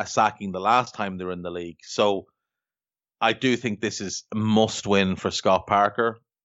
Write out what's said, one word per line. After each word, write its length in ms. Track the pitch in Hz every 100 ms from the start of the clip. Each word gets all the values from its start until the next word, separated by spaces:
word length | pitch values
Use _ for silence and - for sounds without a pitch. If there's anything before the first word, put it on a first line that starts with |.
a 40 | 104
sacking 440 | - 107 - 101
the 80 | 92
last 340 | 98 123 123
time 240 | - 101 92
they 60 | 92
were 60 |
in 100 | 90
the 80 | 87
league. 300 | 87 85 80
So, 440 | - - 104 98 - _ _ _ _ _ _ _ _ -
I 140 | 113
do 220 | 113 131 120
think 240 | 120 101
this 200 | 110 -
is 240 | 98 - -
a 40 | 110
must 500 | 110 107 110 - 101
win 300 | 101 95 92
for 160 | 98
Scott 340 | - 104 95 -
Parker, 540 | 101 101 101 117 113 _ _